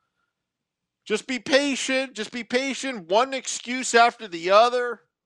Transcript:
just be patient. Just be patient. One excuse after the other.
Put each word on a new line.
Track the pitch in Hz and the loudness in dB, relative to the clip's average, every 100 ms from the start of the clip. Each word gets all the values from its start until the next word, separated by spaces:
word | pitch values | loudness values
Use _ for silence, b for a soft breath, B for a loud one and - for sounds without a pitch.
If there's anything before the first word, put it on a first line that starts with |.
| _ _ _ _ _ _ _ _ _ _ - | _ _ _ _ _ _ _ _ _ _ -6
just | 214 - | -4 -4
be | 247 | -8
patient. | - 277 285 254 - 262 269 | 0 2 2 -2 -2 -2 -4
Just | 214 208 | -8 -10
be | 240 | -10
patient. | 226 247 269 247 269 240 165 | -4 -2 -2 -6 -6 -8 0
One | 202 269 | 0 2
excuse | 269 - - 233 254 240 | -2 -8 -10 -6 -6 2
after | 233 233 - 220 | 4 4 2 -10
the | 170 170 | -4 4
other. | 202 240 247 247 220 _ _ | 6 6 2 -4 -10 _ _